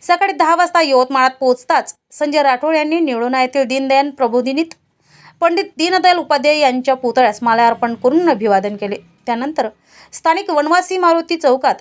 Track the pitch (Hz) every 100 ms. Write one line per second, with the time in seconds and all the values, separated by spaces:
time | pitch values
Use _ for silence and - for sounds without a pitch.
0 | - 349 392 294 320 339 349 339 311 262
1 | 254 269 262 262 262 247 - 302 - -
2 | _ - 302 294 277 254 302 311 302 330
3 | 311 233 240 262 254 277 254 269 269 269
4 | 285 277 240 240 254 277 330 - _ _
5 | _ _ - _ 339 349 392 - 339 370
6 | 370 349 294 294 285 302 285 254 262 262
7 | 247 233 240 208 233 226 233 233 233 233
8 | 247 320 349 226 214 196 202 208 202 202
9 | - _ - 233 277 311 220 - _ -
10 | - - 330 330 403 294 302 359 359 370
11 | 349 330 330 330 285 262 269 185